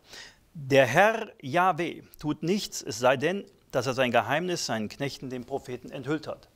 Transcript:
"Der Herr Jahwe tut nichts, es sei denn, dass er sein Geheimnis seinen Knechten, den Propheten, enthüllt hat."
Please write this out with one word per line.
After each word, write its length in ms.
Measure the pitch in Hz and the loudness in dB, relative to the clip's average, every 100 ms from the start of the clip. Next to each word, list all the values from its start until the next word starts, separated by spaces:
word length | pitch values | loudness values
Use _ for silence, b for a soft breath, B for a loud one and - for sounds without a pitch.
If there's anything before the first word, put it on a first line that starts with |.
| B B B B B | B B B B B
"Der 320 | 165 135 135 127 | -12 2 6 6
Herr 420 | 147 208 220 220 - | 6 4 4 -6 -12
Jahwe 640 | 135 170 185 165 165 - - - | -2 2 2 2 -2 -6 -16 -10
tut 220 | 151 147 | -6 -4
nichts, 400 | 160 208 - - | -2 -2 -4 -10
es 160 | - 104 | -10 2
sei 180 | 123 135 | 4 4
denn, 280 | 151 196 - _ _ | 2 -2 -8 _ _
dass 140 | - 135 | -4 -2
er 80 | |
sein 180 | 123 127 | 0 2
Geheimnis 540 | 117 107 147 180 170 - | 2 2 -2 -2 -4 -4
seinen 220 | 113 104 | -4 -6
Knechten, 400 | - 139 - 131 | -6 -8 -8 -12
den 160 | 127 | -12
Propheten, 460 | 120 135 - 123 - | -8 -10 -8 -12 -12
enthüllt 380 | 147 127 156 120 | -10 -6 -6 -6
hat." 200 | - _ | -14 _